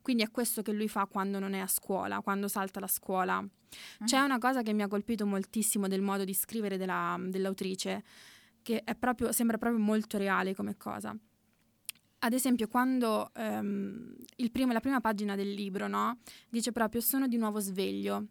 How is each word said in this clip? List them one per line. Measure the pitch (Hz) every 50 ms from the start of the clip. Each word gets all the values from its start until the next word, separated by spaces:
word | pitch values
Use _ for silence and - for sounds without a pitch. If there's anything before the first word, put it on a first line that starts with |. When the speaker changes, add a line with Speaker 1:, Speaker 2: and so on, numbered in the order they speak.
Speaker 1:
Quindi | - - 254 233 208
è | 214
questo | - - 240 233 - 226 196
che | 220
lui | 214 208 214
fa | 214 - 214 196
quando | 196 - 202 190 196 196
non | 196 196 196 196
è | 190
a | 190
scuola, | 190 - - - - 196 185 185 196 202 202
quando | 202 202 196 196 202
salta | 202 - 214 190 190 - 196
la | 190
scuola. | 185 - - - - 190 185 185 185 185 190
Speaker 2:
Mm. | 196 202 - _ _ - - - - - - - 214
Speaker 1:
C'è | 226 247 262
una | 277 277 269 233
cosa | 233 254 269 254 233
che | 214 208
mi | 214
ha | 202
colpito | 196 208 202 202 - 226 202 208
moltissimo | 208 196 196 190 - - 226 208 - - 214 196
del | 190 190 190
modo | 196 196 196 196 196
di | 190 196
scrivere | - - - - 226 208 202 190
della, | 185 185 185 175 175 175 170 175 175
dell'autrice, | 185 185 190 190 190 190 196 - 196 185 190 190 - 190 190 208 - - - - - - - - - _ _ _ -
che | - 226 226 -
è | - 220
proprio, | - - 247 247 - 247 226
sembra | 226 - 240 233 226 220
proprio | 233 233 240 226 214
molto | 208 214 214 214 - -
reale | 202 196 196 190 185 185 190 190
come | 190 202 208 196
cosa. | - - - 226 214 196 214 208 220 - _ _ _ _ _ _ _ _ _ _ _ _ - - _ _ _ _ -
Ad | - 233
esempio, | 233 262 - 269 247 233 220 208
quando, | - 240 247 262 262 254 240 226 214 208 214 - -
ehm, | - 226 214 214 214 208 202 202 202 196 202 196 226 240 - - - - - -
il | - 247 226
primo, | - 262 262 254
la | 233 226
prima | - 269 277 262
pagina | - 220 220 202 208 208 196
del | 196 196 202 202
libro, | 202 208 196 185 202 208
no? | 202 202 202 208 226 240 240 - - - - - _
Dice | - 233 226 247
proprio: | 226 233 226 214 220 233
"Sono | 233 - - 269 269
di | 262 233
nuovo | 233 226 214 208 214
sveglio, | 202 196 185 190 190 190 196 196 196 202 202 202 208 208